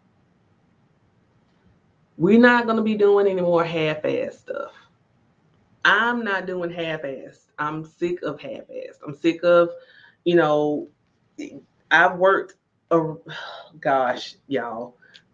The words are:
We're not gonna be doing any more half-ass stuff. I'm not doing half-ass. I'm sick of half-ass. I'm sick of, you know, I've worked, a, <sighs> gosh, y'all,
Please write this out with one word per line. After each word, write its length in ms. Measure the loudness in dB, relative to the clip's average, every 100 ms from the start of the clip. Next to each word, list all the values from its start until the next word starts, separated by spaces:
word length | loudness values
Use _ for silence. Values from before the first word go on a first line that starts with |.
| _ _ _ _ _ _ _ _ _ _ _ _ _ _ _ _ _ _ _ _ _ -2
We're 240 | 4 6
not 260 | 6 4 2
gonna 160 | 0
be 120 | 0
doing 320 | 2 4 4 2
any 140 | 0
more 240 | 2 2
half-ass 760 | 0 -2 -2 -2 -4 -4 -6 -10
stuff. 340 | -12 -12 -12 -16 _ _ _ _ _ _ _ _ _ _
I'm 380 | 2 2 0 -2
not 240 | -4 -6 -6
doing 240 | -6 -6
half-ass. 760 | -6 -6 -6 -8 -10 -16 -20 _ -8
I'm 260 | -6 -6
sick 380 | -10 _ -6 -4
of 180 | -6 -8
half-ass. 580 | -12 -14 -14 -14 -14 -16
I'm 100 | -16
sick 280 | -2 -2 0
of, 280 | 4 4 4 -2 -20 _ -20 _
you 120 | 2 2
know, 520 | 4 2 0 -4 -8 _ _ _ _ -16 -16 -16 -20 _ _
I've 260 | 4 4 4
worked, 380 | 2 2 -2 _ _ _ _
a, 240 | 0 0 -8 -16 -16 -16
<sighs> 340 | -18 -20 -6
gosh, 560 | -2 0 0 -4 -10 -18 -8
y'all, 500 | -6 -6 -10 -12 -16 _ -20 _